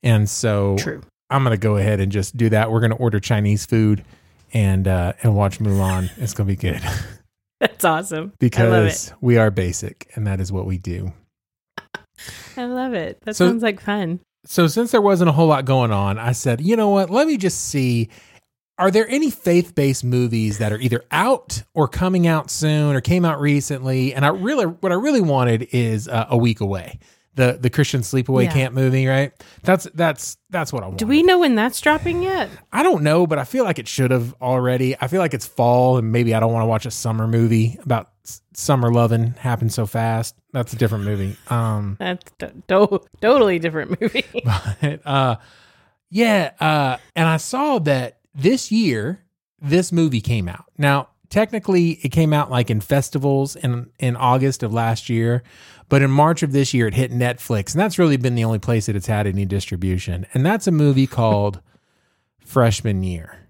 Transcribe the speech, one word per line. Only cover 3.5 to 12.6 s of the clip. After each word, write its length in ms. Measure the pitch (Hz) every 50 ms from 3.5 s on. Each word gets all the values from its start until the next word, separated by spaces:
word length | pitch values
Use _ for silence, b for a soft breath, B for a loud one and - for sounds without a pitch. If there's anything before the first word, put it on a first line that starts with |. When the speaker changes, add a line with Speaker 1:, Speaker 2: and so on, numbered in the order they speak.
| 104 98 - -
Speaker 1:
food 360 | - 113 110 107 104 104 - b b b b b b b b b -
and, 340 | 117 104 98 95 95 95 95
uh, 260 | 92 92 87 87 - -
and 140 | - 117 107
watch 240 | 101 104 98 95 -
Mulan. 500 | 110 104 98 98 95 95 95 92 92 90 - -
It's 160 | - 107 -
gonna 140 | - 104 98
be 80 | 98
good. 260 | - - 92 71 - - B B B B B B B
<laughs> 380 | B _ _ _ _ _ _ _
Speaker 2:
That's 260 | - 214 - _ -
awesome. 320 | 180 160 160 185 196 165 156
I 60 | 160
love 80 | 196
it. 40 | - _
Speaker 1:
Because 760 | - 123 - - 117 113 113 110 107 104 - - - - - _
we 160 | - 123 120 117
are 140 | 110 107
basic, 580 | 98 92 92 92 92 - - 90 - _ - _ -
and 100 | - 107 101
that 140 | 98 92
is 100 | 95 87
what 140 | 95 95 98
we 140 | 95 95 90
do. 340 | 90 - 87 90 98 90 80 - _ _ _ _ _ _ _ _ _ _ _ - - _ _ - - _ _ B B B B B B B B
Speaker 2:
I 80 | -